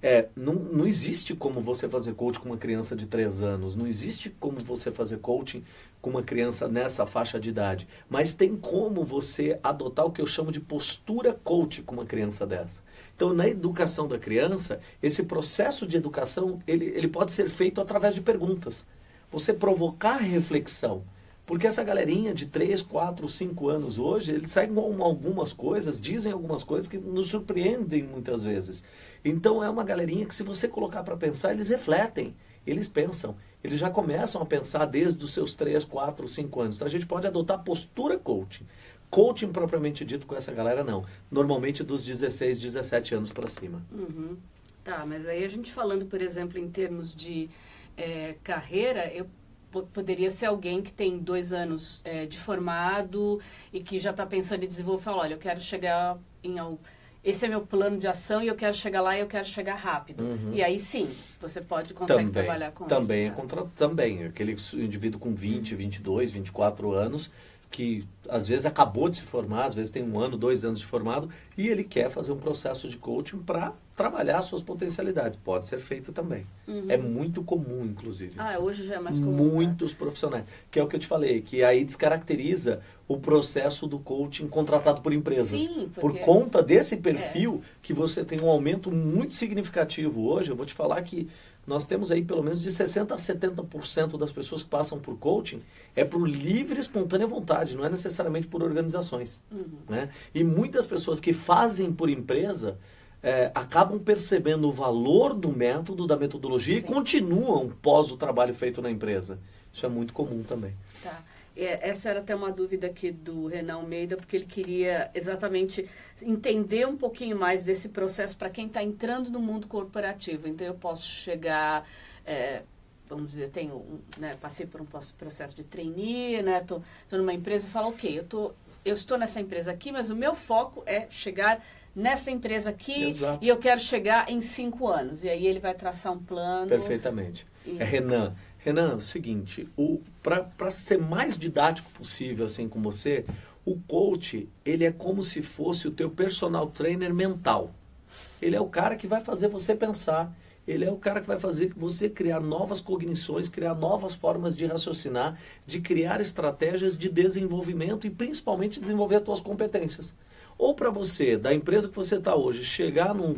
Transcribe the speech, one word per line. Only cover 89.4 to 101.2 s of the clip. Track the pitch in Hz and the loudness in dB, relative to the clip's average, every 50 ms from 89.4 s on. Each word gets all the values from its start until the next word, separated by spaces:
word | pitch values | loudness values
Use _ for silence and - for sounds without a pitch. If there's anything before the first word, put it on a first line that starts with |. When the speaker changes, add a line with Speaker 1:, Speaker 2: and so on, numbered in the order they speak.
| 233 214 208 202 190 170 - 180 156 151 - - 156 151 127 113 110 | -2 -2 -2 -2 -4 -2 0 0 0 0 0 -2 -2 0 0 2 2
Speaker 1:
hoje. | 123 156 196 180 151 | 2 2 2 2 0
Eu | 127 | -2
vou | 117 135 | -4 -6
te | 143 - | -8 -4
falar | - 156 151 - 175 | -2 0 0 0 0
que | 175 175 - 170 170 - - - - - - - - | -2 -4 -6 -6 -6 -6 -10 -18 -20 -20 -20 -18 -6
nós | - 139 147 147 | -2 -2 -2 0
temos | - 190 196 202 170 | 0 0 0 2 2
aí | 170 170 170 | 2 2 2
pelo | 170 185 165 | 0 0 0
menos | 147 151 170 175 | 0 0 0 -2
de | 170 190 | -2 -2
sessenta | 175 - 196 180 - 202 208 208 - | 0 2 2 2 2 0 0 0 -2
a | - | -4
setenta | - - 185 175 190 190 180 170 | -2 -2 -2 0 0 -2 -2 -2
por | - - - 151 147 | -8 -8 -10 -8 -8
cento | - - 165 156 156 156 | -2 0 0 0 0 0
das | 151 151 147 | -2 -4 -4
pessoas | - 143 135 - 160 156 | -4 -6 -8 -6 -6 -6
que | - - | -4 -2
passam | - 143 151 147 156 143 | 0 0 0 0 -2 -8
por | - - 123 110 | -8 -8 -10 -2
coaching | - 151 190 214 - - - 117 - - - - - - - | 2 4 4 4 2 -4 -10 -10 -14 -16 -20 -20 -20 -4 2
é | 127 | 2
por | 139 - - 170 175 | 2 4 4 2 2
livre | 160 143 139 139 - 196 240 285 - 277 | 2 2 0 0 2 2 2 2 0 -2
e | 277 | -2
espontânea | 262 - - 214 185 175 185 190 214 | -4 -2 0 -2 0 2 2 2 2
vontade, | 226 240 240 180 - 156 - 165 143 127 | 2 0 -4 0 2 2 2 2 0 -2
não | 131 139 | -2 -2
é | 156 | 0
necessariamente | 180 180 - 190 170 - 175 160 156 165 165 | -2 -2 -2 -4 -2 -2 0 0 0 0 -2
por | - - 170 | -2 -2 0
organizações, | 165 165 151 160 165 160 170 180 170 - - 123 123 123 - - _ - | 0 2 2 2 0 0 0 -2 -2 -2 -4 -4 -6 -8 -10 -16 _ -12
Speaker 2:
Uhum. | 214 202 185 165 156 147 156 | -10 -10 -10 -10 -12 -16 -8
Speaker 1:
né? | - 107 120 139 139 - - - - - | -4 -4 -4 -4 -4 -8 -16 -20 -6 2
E | 151 | 4
muitas | 170 165 160 170 233 - - 254 - | 4 6 6 4 2 4 2 0 0
pessoas | - - 170 - - 160 156 | 2 0 -2 0 0 -2 2